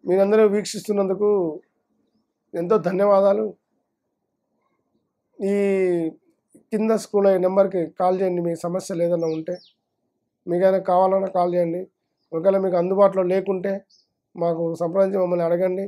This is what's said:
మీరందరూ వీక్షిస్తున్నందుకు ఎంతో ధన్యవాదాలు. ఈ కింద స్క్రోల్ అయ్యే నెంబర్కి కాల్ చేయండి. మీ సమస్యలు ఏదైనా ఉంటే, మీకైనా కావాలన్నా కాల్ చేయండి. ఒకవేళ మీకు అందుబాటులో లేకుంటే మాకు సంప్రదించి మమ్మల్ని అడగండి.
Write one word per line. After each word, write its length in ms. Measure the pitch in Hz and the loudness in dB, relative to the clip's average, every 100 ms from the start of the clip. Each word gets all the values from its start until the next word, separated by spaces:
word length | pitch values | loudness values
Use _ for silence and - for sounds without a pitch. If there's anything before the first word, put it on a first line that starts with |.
| 185 | 0
మీరందరూ 340 | 190 196 220 214 | 2 4 4 4
వీక్షిస్తున్నందుకు 720 | 202 180 214 - 202 190 190 208 208 170 151 _ _ _ _ _ _ _ _ _ | 2 -4 -10 -4 -2 -2 0 0 0 -2 -6 _ _ _ _ _ _ _ _ _
ఎంతో 220 | 170 175 214 165 | -8 0 0 0
ధన్యవాదాలు. 580 | 190 202 196 196 208 214 175 _ _ _ _ _ _ _ _ _ _ _ _ _ _ _ _ _ _ | 0 4 4 4 2 -2 -10 _ _ _ _ _ _ _ _ _ _ _ _ _ _ _ _ _ _
ఈ 160 | 196 202 202 196 185 175 160 - _ _ _ _ _ | -2 0 0 0 0 0 -4 -8 _ _ _ _ _
కింద 220 | 214 220 220 | -4 0 -2
స్క్రోల్ 260 | - 208 196 | -2 2 2
అయ్యే 100 | 185 | 4
నెంబర్కి 360 | 185 196 190 190 160 _ | 2 2 0 0 -6 _
కాల్ 160 | 185 185 | -2 0
చేయండి. 200 | 190 175 170 | -2 -2 -4
మీ 60 | 165 | -6
సమస్యలు 380 | 175 180 185 175 170 | -6 -8 -6 -4 -2
ఏదైనా 220 | 175 165 160 | -2 -2 -4
ఉంటే, 180 | 160 180 _ _ _ _ _ _ _ _ - | -8 -12 _ _ _ _ _ _ _ _ -4
మీకైనా 340 | 175 190 190 185 | 2 2 2 2
కావాలన్నా 380 | 180 185 190 190 185 | 2 4 2 0 0
కాల్ 160 | 175 175 | 0 0
చేయండి. 260 | 175 170 190 _ _ _ _ | 0 -4 -10 _ _ _ _
ఒకవేళ 260 | 165 185 196 | 0 2 2
మీకు 120 | 190 175 | 0 0
అందుబాటులో 440 | 180 190 196 190 180 | 0 4 4 4 0
లేకుంటే 380 | 190 190 190 196 196 _ _ _ _ _ - | -2 -2 -4 -4 -6 _ _ _ _ _ -4
మాకు 200 | 170 165 170 165 | -4 -2 -4 -4
సంప్రదించి 360 | 170 185 190 196 | -4 0 0 0
మమ్మల్ని 220 | 180 175 165 | 0 0 0
అడగండి. 380 | 175 185 185 | 0 0 -2